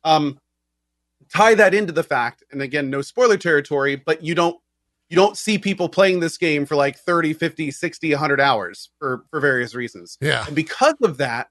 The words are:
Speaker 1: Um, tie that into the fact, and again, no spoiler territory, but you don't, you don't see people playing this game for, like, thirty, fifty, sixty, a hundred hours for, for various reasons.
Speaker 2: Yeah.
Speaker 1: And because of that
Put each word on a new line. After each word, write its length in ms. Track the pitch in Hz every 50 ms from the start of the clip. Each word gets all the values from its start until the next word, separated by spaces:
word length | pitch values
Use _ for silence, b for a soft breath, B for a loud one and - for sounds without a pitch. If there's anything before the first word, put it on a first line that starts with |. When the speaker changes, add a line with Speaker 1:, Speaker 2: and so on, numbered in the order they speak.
Speaker 1:
Um, 380 | _ 160 156 151 147 143 135 _ _ _ _ _ _ _ _ _ _ _ _ _ _ _ _ _ _ _
tie 220 | - 180 208 226 226
that 200 | 202 214 185 175
into 180 | 208 214 170
the 100 | 156 160
fact, 400 | 160 - 147 127 120 120 - _ _ _
and 100 | 143 139
again, 300 | 139 127 131 147 143 135
no 120 | 135 139
spoiler 340 | 139 - _ - 247 233 214
territory, 580 | - - 175 160 147 139 - 151 139 135 143 139
but 300 | 135 _ - 160 160 160
you 100 | 156 170
don't, 220 | 170 170 170 170 - _ _ _ _ _ _ _ _ _ _
you 60 | 170
don't 220 | 175 196 208 202 -
see 180 | - - 214
people 320 | 196 202 196 190 - 180 165
playing 320 | - - 196 190 185 180
this 160 | 165 160 -
game 300 | - 180 165 151 147 143
for, 100 | 139 156
like, 220 | 143 139 139 139 _
thirty, 340 | _ - 175 170 160 156
fifty, 380 | 156 156 170 165 - - 160 143
sixty, 420 | 135 - - 165 - - - 160
a 60 | 143 139
hundred 240 | 151 147 143 135
hours 480 | 139 139 131 107 95 87 98 - - _ _ _
for, 260 | 151 135 127 120 _ _
for 100 | - 151
various 340 | 135 143 131 123 120 113 113
reasons. 440 | 123 120 113 - 95 87 87 - _
Speaker 2:
Yeah. 240 | 135 151 139 120 107
Speaker 1:
And 80 | - 147
because 420 | 160 151 - - - 262 302 311 _
of 160 | 247 196 147
that 320 | 127 139 127 117 120 123 _